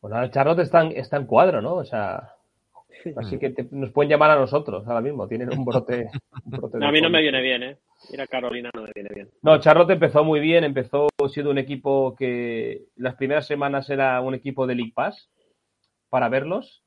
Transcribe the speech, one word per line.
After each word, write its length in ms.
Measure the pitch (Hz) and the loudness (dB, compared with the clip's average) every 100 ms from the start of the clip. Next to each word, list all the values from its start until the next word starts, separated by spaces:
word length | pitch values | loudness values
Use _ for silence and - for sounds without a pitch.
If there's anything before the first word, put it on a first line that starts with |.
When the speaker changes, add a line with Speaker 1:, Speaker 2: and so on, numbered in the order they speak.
Speaker 1:
Bueno, 200 | 104 113 | -6 -4
el 80 | 123 | -2
Charlotte 280 | 139 139 170 | 0 2 2
está 220 | 175 170 | 4 4
en, 120 | 160 143 | 4 -2
está 200 | 131 147 | -4 -6
en 80 | 127 | 2
cuadro, 360 | 120 185 151 | 4 6 2
¿no? 140 | 113 180 | -2 -6
O 100 | 123 | -4
sea, 500 | 113 98 95 - - _ _ _ _ _ - 175 139 | -6 -4 -6 -12 -20 _ _ _ _ _ -16 -12 -10
así 200 | 110 135 | -8 -6
que 120 | 135 | -6
te, 180 | 131 123 | -6 -10
nos 200 | 139 131 | -8 -4
pueden 180 | 143 143 | 0 2
llamar 220 | 147 151 | 6 6
a 40 | 151 | 6
nosotros 480 | 131 143 147 98 104 | 4 0 -2 -8 -4
ahora 140 | 117 | -2
mismo. 260 | 117 110 95 | -2 -6 -6
Tienen 240 | 113 123 127 | -6 -4 -4
un 80 | 123 | 0
brote, 420 | 123 117 123 113 135 _ - - | -2 0 -4 -4 -10 _ -18 -12
un 60 | |
brote 260 | 127 - - | -10 -8 -4
Speaker 2:
No, 80 | 143 | 2
Speaker 1:
de 20 | |
Speaker 2:
a 40 | |
mí 100 | 151 | 2
no 80 | 165 | 4
me 80 | 170 | 2
Speaker 1:
covid. 40 | |
Speaker 2:
viene 180 | 151 131 | 2 0
bien, 220 | 131 123 | -2 -4
¿eh? 140 | 127 143 _ _ - | -6 -16 _ _ -18
Ir 100 | 131 | -14
a 60 | 135 | -8
Carolina 420 | 127 123 120 120 | -6 -6 -8 -10
no 100 | 113 | -12
me 80 | 110 107 | -14 -14
viene 140 | 101 | -14
bien. 160 | 101 101 _ | -16 -18 _
Speaker 1:
No, 180 | 147 151 | 4 6
Charlotte 300 | 160 160 175 | 8 6 6
empezó 320 | 180 165 147 | 4 4 4
muy 160 | 156 151 | 2 2
bien. 240 | 151 170 | 4 4
Empezó 460 | 156 135 123 143 147 - 139 | 2 -4 -4 0 0 0 -4
siendo 220 | 143 147 | -2 -2
un 60 | 139 | -2
equipo 580 | 135 143 143 139 131 127 | -4 -6 0 0 0 -2
que 680 | 131 123 120 113 113 107 - - | -4 -4 -4 -4 -6 -8 -16 -8
las 200 | 127 123 | -8 -4
primeras 300 | 135 151 143 | -2 -2 -2
semanas 440 | 147 139 139 131 | -4 -2 -4 -4
era 320 | 139 135 127 | -2 0 0
un 120 | 131 | -2
equipo 320 | 131 139 131 127 | -6 -8 -4 -2
de 80 | 123 | -2
League 180 | 117 - | -4 -4
Pass 340 | 147 - _ _ _ _ _ _ _ _ _ | -6 -6 _ _ _ _ _ _ _ _ _
para 200 | 131 120 | -2 0
verlos. 540 | 131 143 196 - _ | -2 -2 -8 -8 _